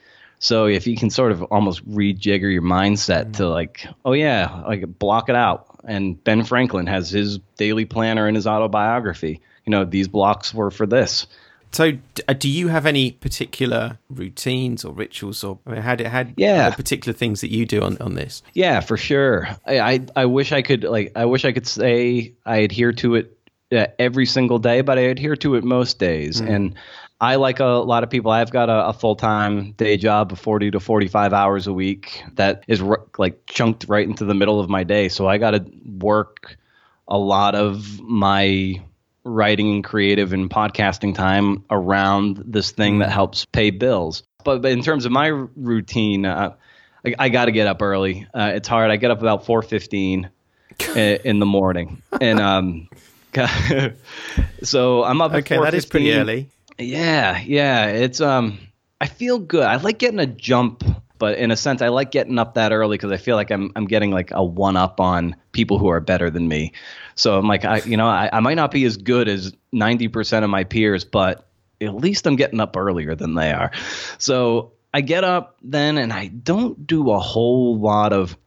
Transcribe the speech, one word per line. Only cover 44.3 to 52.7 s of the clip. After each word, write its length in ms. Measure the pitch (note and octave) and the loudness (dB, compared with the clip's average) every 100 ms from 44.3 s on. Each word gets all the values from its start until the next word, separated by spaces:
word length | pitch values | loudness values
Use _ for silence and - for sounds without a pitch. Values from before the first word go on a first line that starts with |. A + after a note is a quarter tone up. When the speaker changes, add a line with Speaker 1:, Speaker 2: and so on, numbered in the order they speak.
| _ | _
Speaker 1:
But, 180 | C#3+ C3 | -2 0
but 100 | C3 | 0
in 80 | B2 | 0
terms 220 | C3+ D3+ A#2+ | 0 -2 0
of 80 | |
my 180 | C3 D#3 | 0 0
r-, 160 | D3 B2 C#3+ | -2 -6 -8
routine, 720 | B2 A2+ F2 A#2+ G#2+ G2 F#2+ | -2 -2 -2 -2 0 0 0
uh, 300 | F2 G2+ - _ _ _ _ B2 | -2 -4 -8 _ _ _ _ -6
I, 100 | A#2+ | -2
I 120 | C3 | 0
gotta 220 | B2 A#2+ | 2 2
get 140 | A2 G#2 | 2 2
up 140 | F2+ | 0
early. 460 | G2+ G2 F#2+ F#2 G2 | -2 0 -2 -4 -8
Uh, 180 | A#2 G#2 | -4 -2
it's 140 | G2 - | -2 -2
hard. 240 | A#2 A2 | 2 2
I 60 | G#2+ | 2
get 140 | A#2+ | 2
up 100 | G#2+ | 2
about 240 | A2+ G2+ - | 0 0 0
four 160 | A2+ | -2
fifteen 680 | G#2+ G#2+ - G2+ F#2+ F#2 F#2 _ _ _ | 0 -6 -4 -4 -2 -2 -4 _ _ _
Speaker 2:
<laughs> 240 | _ - - A#2 | _ -8 -4 0
Speaker 1:
i-, 240 | G#2 G#2 | 2 2
in 160 | C3 G#2 | 0 0
the 60 | G2+ | 2
morning. 560 | G2 F#2+ F2+ E2 - - - | 2 2 -2 -6 -12 -8 0
And, 220 | A#2+ G#2+ | 2 2
um, 480 | G2+ F#2+ F#2 | 2 2 0